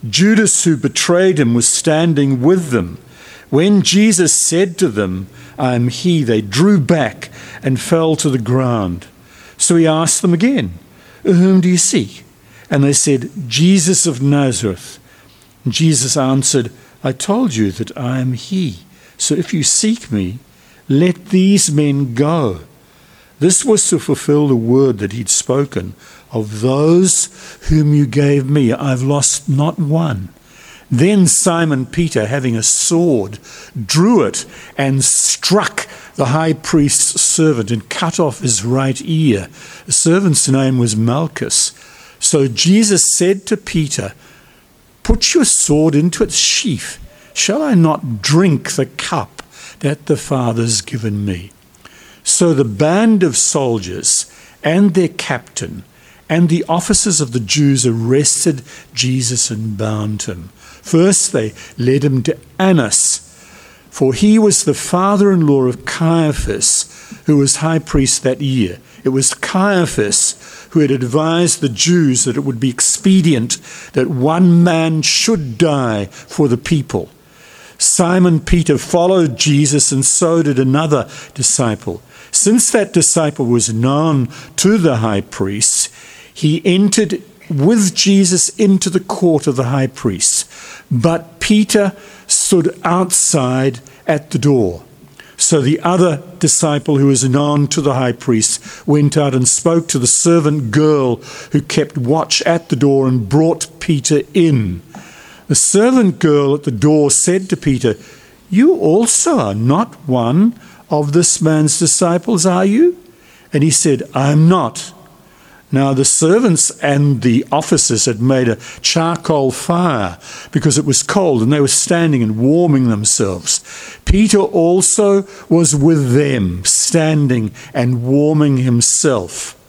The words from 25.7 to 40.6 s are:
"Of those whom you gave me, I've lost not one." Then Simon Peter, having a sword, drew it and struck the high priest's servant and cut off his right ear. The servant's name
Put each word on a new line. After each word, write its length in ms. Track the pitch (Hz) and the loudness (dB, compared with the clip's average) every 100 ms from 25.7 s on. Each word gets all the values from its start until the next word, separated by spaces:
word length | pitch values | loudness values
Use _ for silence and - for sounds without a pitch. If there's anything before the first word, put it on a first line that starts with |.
| - 92 92 - - _ | -6 -8 -14 -20 -20 _
"Of 300 | 117 107 107 | -8 -8 -4
those 680 | 120 131 151 170 185 180 - - - - - | -2 0 2 4 2 0 -4 -10 -20 -16 -2
whom 240 | 156 147 | 0 2
you 120 | 147 143 | 2 2
gave 440 | 110 143 143 131 | 0 2 0 0
me, 220 | 147 127 | 0 0
I've 300 | 120 143 127 | 0 -2 -4
lost 480 | 135 143 127 - - | -2 -2 -2 -4 -2
not 280 | 135 147 - | -2 -2 -2
one." 520 | 151 156 165 104 95 - _ - - - - | -2 -2 -2 -4 -8 -16 _ -20 -20 -20 -4
Then 380 | 123 165 208 175 | 0 2 2 2
Simon 580 | - - 170 165 139 127 | 2 0 0 -2 -2 -4
Peter, 420 | - 170 127 107 | -4 -2 -2 -2
having 280 | 135 127 113 | -2 -2 -2
a 80 | |
sword, 760 | 104 - - 170 175 127 98 107 - - - - 104 | -2 -2 0 0 2 0 -2 -10 -20 -20 -16 -12 -4
drew 380 | 156 190 233 | 2 4 4
it 220 | 113 - - - - - | 2 -4 -12 -18 -20 -4
and 260 | 139 135 | -2 0
struck 840 | 135 - - - - 190 - - - - - - | 0 0 -2 -4 0 0 0 -8 -12 -16 -20 -4
the 120 | 131 | -2
high 260 | 151 160 | 0 0
priest's 680 | 156 - 165 147 - - - | -4 0 0 2 0 -2 -2
servant 500 | - - 156 127 104 | -2 2 2 0 -2
and 180 | 117 - | -4 -6
cut 300 | - 165 - | -6 -6 -2
off 200 | 160 117 | -2 -2
his 240 | 131 110 | -4 -4
right 380 | 110 131 135 131 | -2 -2 -2 -4
ear. 460 | - 160 156 104 87 - - - - | -4 0 2 0 -2 -16 -20 -20 -6
The 40 | |
servant's 560 | - - 175 196 139 - | -2 2 2 2 0 0
name 300 | 135 | 0